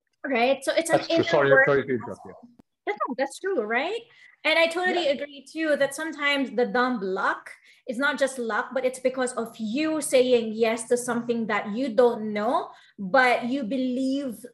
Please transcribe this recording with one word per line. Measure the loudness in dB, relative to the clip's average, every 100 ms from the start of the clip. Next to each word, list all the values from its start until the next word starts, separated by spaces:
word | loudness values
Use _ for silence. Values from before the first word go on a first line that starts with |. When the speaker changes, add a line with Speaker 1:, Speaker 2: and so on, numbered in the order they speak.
| _ _ -4
Speaker 1:
Right? | 0 2 0
So | 0 -2
it's | 2
an | 0
Speaker 2:
That's | 2
true. | 0
Speaker 1:
inner |
Speaker 2:
Sorry, | 2 4 6
Speaker 1:
work | 6 6
Speaker 2:
sorry | 4 0
to |
interrupt | -4 -6 -14
you. | -16
Speaker 1:
process. | -20 -20 -20 _ _ -6
That's, | -4 -4 -4
that's | -6 -6
true, | -4 -2
right? | 0 -2 -2 -6 -10 _ -20 _
And | 0 2
I | 2
totally | 2 0 0 0
Speaker 2:
Yeah. |
Speaker 1:
agree | -2 -6 -14 -12
too | -4 0 2
that | 0
sometimes | -2 -8 -4 -2 0 0
the | 0 0
dumb | 0 0 -2
luck | -4 -2 -2 -4 -10 -20 _ _ -10
is | -2
not | -2 0
just | -2 -2
luck, | -4 -4 -4
but | -2
it's | -2 -2
because | -2 0 -2
of | -4 -8 -6
you | -4 -2 0 -2
saying | 2 4 6 4 2
yes | 0 0 0 0
to | -2
something | 0 -2 -2 -2 -2
that | -2 -2
you | -4 0
don't | 4 4 4 -4
know, | -2 0 0 -2 -12 _ -12
but | 2 4 6 4
you | 0 -4
believe | -2 -2 -2 -2 -2 -2 -4 -10 -12